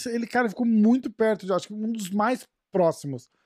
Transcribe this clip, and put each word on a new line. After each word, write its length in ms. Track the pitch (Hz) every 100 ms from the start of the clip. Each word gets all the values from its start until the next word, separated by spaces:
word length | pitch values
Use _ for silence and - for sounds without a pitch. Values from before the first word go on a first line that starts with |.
| 254
ele, 200 | 233 233
cara, 200 | 240 240
ficou 160 | 185
muito 460 | 233 220 214 254 247
perto 340 | - 220 208
de, 80 | 185
acho 140 | 180 -
que 60 |
um 160 | 214 220
dos 160 | 226 185
mais 360 | 196 208 254 - _ _
próximos 580 | 190 170 151 143 127 - _